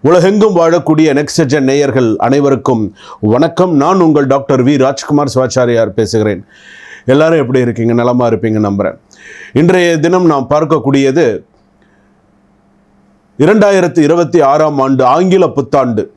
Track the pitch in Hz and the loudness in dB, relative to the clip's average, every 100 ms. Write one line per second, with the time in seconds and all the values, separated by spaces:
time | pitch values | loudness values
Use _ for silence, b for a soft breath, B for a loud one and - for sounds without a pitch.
0 | 135 185 180 208 214 175 165 170 - 156 | 4 2 2 2 2 2 2 0 0 0
1 | 156 139 147 - 147 147 131 139 143 123 | 2 0 -2 -4 -2 0 0 0 0 0
2 | 120 107 113 139 143 131 - 120 104 B | -2 -2 0 0 0 -2 -2 -4 -4 B
3 | B B 107 117 160 165 185 151 147 190 | B B -2 0 0 0 0 0 0 2
4 | 165 151 139 135 135 135 127 143 131 139 | 2 2 0 -2 0 0 0 2 0 -2
5 | - 147 143 127 127 131 120 117 110 98 | -4 -2 -2 -2 -2 0 0 0 -2 -2
6 | 107 113 107 92 - B B B B B | -2 -2 -2 -4 -10 B B B B B
7 | - 135 160 165 123 127 120 117 113 120 | -2 0 2 0 0 -2 -2 -2 -2 0
8 | 120 123 120 110 110 110 104 101 95 - | 0 0 0 -2 -2 -2 -2 -2 -4 -6
9 | _ B B B B 131 165 185 175 165 | _ B B B B 0 2 2 0 0
10 | 160 185 180 143 127 147 151 156 127 139 | 0 2 2 0 0 -2 0 -2 0 0
11 | 139 135 139 101 - _ _ _ b b | 0 0 0 -2 -12 _ _ _ b b
12 | b b _ _ _ _ _ _ _ _ | b b _ _ _ _ _ _ _ _
13 | _ _ _ - 151 220 202 196 175 - | _ _ _ -2 0 2 2 2 0 0
14 | 147 170 160 175 135 151 156 143 135 131 | 0 0 0 0 2 2 0 -2 0 2
15 | 127 147 185 190 175 - 120 143 127 110 | 2 2 2 2 0 -2 -2 -2 -2 -4
16 | - | -6